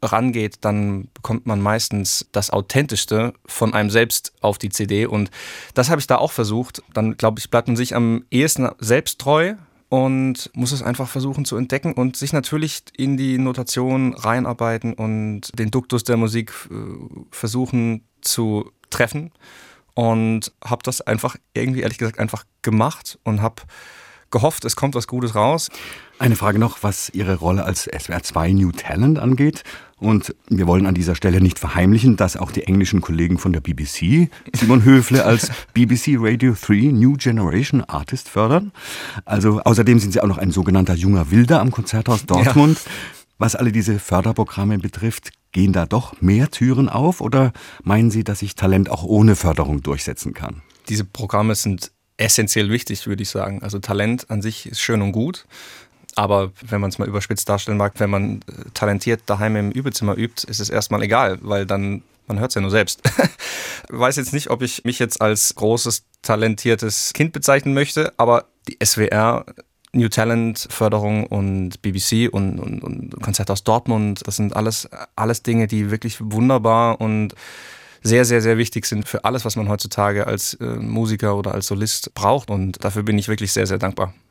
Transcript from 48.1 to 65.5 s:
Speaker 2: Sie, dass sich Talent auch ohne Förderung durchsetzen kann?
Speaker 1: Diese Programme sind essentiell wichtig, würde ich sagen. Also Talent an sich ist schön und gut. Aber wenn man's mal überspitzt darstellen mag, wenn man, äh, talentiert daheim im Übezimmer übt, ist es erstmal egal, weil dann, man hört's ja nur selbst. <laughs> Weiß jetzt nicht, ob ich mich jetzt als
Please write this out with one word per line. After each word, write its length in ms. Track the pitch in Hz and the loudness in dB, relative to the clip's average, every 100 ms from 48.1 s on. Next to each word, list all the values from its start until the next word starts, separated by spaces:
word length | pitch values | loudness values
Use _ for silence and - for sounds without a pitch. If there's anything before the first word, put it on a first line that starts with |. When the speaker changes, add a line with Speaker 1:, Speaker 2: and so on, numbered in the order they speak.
Speaker 2:
Sie, 120 | 110 | 2
dass 180 | 101 104 | -2 -4
sich 140 | 101 | -6
Talent 360 | - 95 95 98 | -2 2 4 2
auch 120 | - | -2
ohne 320 | 85 107 110 | 2 6 8
Förderung 480 | 101 87 78 73 73 | 6 4 2 0 -2
durchsetzen 520 | 71 71 - 65 - | -2 -6 -6 -8 -10
kann? 260 | - - 78 - _ - | -10 -12 -12 -18 _ -6
Speaker 1:
Diese 140 | 107 | -4
Programme 500 | 98 - 104 104 107 | -4 -8 -2 2 2
sind 360 | 107 - 95 - _ _ _ | 0 -2 -4 -6 _ _ _
essentiell 500 | 113 - 107 - 101 | 0 2 2 2 2
wichtig, 380 | 117 - 98 - | 0 -4 -10 -6
würde 160 | 98 | -6
ich 80 | 104 | -4
sagen. 320 | 101 98 98 | -4 -6 -6
Also 160 | 101 101 | -8 -10
Talent 520 | 101 101 104 120 - | -4 -2 0 -2 -4
an 120 | 107 | -4
sich 240 | 104 107 - | -4 -8 -12
ist 160 | - | -6
schön 180 | - 113 | 0 0
und 120 | 101 | 2
gut. 340 | 101 127 185 _ - - - - _ _ - | 0 -2 -4 _ -20 -20 -20 -20 _ _ -4
Aber 360 | 104 101 95 - | 2 2 0 -6
wenn 220 | 117 107 | -6 -2
man's 160 | 101 - | -2 -4
mal 100 | 101 | -4
überspitzt 400 | 101 - 104 - | -4 -4 -6 -2
darstellen 300 | 101 - 104 | -2 -2 -2
mag, 160 | 101 - | -2 0
wenn 140 | 104 | -2
man, 300 | 98 104 104 | 0 -2 -6
äh, 260 | - - - | -10 -16 -14
talentiert 480 | - 104 101 - 113 | -4 -2 0 0 -2
daheim 320 | - 101 107 107 | -2 -2 0 0
im 140 | 101 | -2
Übezimmer 480 | 123 135 - 104 98 | -4 -6 -4 -4 -2
übt, 280 | 113 - - | -4 -6 -10
ist 140 | 110 | -8
es 80 | 101 | -4
erstmal 340 | - 104 104 | -4 -2 -2
egal, 360 | 107 113 123 92 | 0 2 0 -2
weil 240 | 104 101 | -4 -4
dann, 380 | 98 98 98 101 - _ _ | -2 -2 -2 -6 -10 _ _
man 120 | 104 | -4
hört's 180 | 123 - | -2 -2
ja 40 | |
nur 100 | 98 | 0
selbst. 300 | 104 95 - - - - - - | 2 0 0 -2 2 0 0 -12
<laughs> 400 | - - - - | -10 -10 -12 -12
Weiß 280 | 123 123 135 | 0 0 0
jetzt 180 | 131 | -4
nicht, 160 | 143 143 | -4 -4
ob 100 | 120 | -4
ich 240 | 123 - | -4 -4
mich 140 | 117 123 | -6 -2
jetzt 240 | 120 - | -2 0
als 320 | 110 107 - | 0 2 0